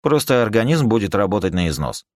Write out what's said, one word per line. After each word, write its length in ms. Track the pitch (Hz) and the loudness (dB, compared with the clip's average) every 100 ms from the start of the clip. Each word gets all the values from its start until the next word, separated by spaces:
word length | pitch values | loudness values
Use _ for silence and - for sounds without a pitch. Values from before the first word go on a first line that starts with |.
Просто 420 | - 147 - 127 | 2 0 2 0
организм 440 | 113 110 117 160 123 | 2 0 2 0 2
будет 280 | 113 98 98 | 0 0 0
работать 380 | 98 101 90 | 0 0 -2
на 160 | 90 87 | -2 -2
износ. 360 | 73 69 55 _ | -2 -6 -8 _